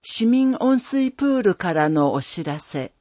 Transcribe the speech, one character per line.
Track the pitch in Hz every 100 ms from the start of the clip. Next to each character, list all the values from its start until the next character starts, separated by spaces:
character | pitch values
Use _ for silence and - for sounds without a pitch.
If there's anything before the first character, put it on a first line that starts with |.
市 | - - 226
民 | 254 262 254
温 | 254 262
水 | - 269 262
プ | - 277 269
ー |
ル | 208
か | 175 185
ら | 156 151
の | 156 143
お | 123
知 | - -
ら | 156 147
せ。 | - 147 131 _